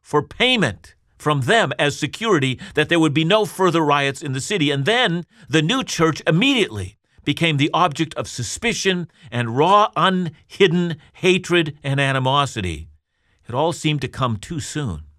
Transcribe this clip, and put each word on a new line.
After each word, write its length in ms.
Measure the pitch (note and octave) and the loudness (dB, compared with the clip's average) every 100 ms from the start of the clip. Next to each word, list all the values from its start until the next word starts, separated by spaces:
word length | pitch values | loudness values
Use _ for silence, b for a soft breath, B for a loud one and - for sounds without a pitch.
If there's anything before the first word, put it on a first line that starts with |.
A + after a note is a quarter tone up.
for 220 | _ D3 | _ -2
payment 720 | C3+ - B3 B3+ D3+ F#2+ - _ _ _ | -2 -2 0 2 0 -2 -14 _ _ _
from 220 | - D3 | -2 -2
them 320 | B2 A3+ F3 C#3 | 2 2 2 0
as 220 | D3 - | -2 0
security 580 | D#3 - A3+ F3+ C3 B2+ B | -6 -4 0 2 2 -4 B
that 140 | - D3+ | -2 0
there 120 | E3+ | 2
would 140 | D#3+ | 2
be 100 | C#3+ | 2
no 200 | D#3+ G#3+ | 2 2
further 400 | G3+ - F#3 E3 | 0 0 0 2
riots 380 | D3+ C#3+ C#3 C3+ | 2 2 0 -4
in 100 | D3+ | -6
the 80 | C3 | -6
city. 300 | C3 G#3 D3 | -4 0 0
And 140 | C#3+ | 0
then 400 | C#3 A#3 A#3+ E3+ - b b | 0 2 2 -2 -8 b b
the 140 | D3+ | 0
new 200 | D#3 C4 | 2 -2
church 400 | G#3+ - D#3+ C#3+ | -2 0 0 0
immediately 760 | - D#3+ C4 C4 F3+ G#2+ F#2 - _ _ | 0 2 4 2 0 -4 -10 -12 _ _
became 320 | - C#3+ E3 D3 | -4 -2 0 2
the 140 | D3 | 0
object 400 | D#3 F3 C#3+ D#3+ | 2 0 0 -6
of 140 | - A#2+ | -4 -10
suspicion 800 | - A#2 - A#3+ F#3+ F#3+ F3+ E3 b b | -8 -8 -4 -4 -2 -2 -2 -4 b b
and 280 | A#2 A#2+ A#2 | -4 -4 2
raw, 340 | E3 G3+ G#3+ - | 4 6 4 2
unhidden 1040 | F3 F#3 F3 - _ - F#3+ F3 F3 E3 b | 0 0 -4 -10 _ 2 2 4 -2 -4 b
hatred 640 | - F#3 F#3 F#3 F3 D#3 C#3+ | -2 2 2 2 0 0 -4
and 160 | C#3 C3+ | -4 0
animosity. 920 | C#3 C3+ C3 C#3 C#3 - F#2 D2+ D#2+ - _ _ _ _ _ | 0 0 2 2 0 -2 -6 -6 -12 -20 _ _ _ _ _
It 80 | A#2+ | -4
all 160 | D#3+ | -2
seemed 300 | E3+ D#3+ D3+ | -2 -2 -2
to 60 | B2+ | -4
come 280 | - B2+ G#2+ | -4 -4 -4
too 240 | - E3 | -8 -10
soon. 400 | - - C#3+ D#2 D2+ | -8 -6 -6 -8 -12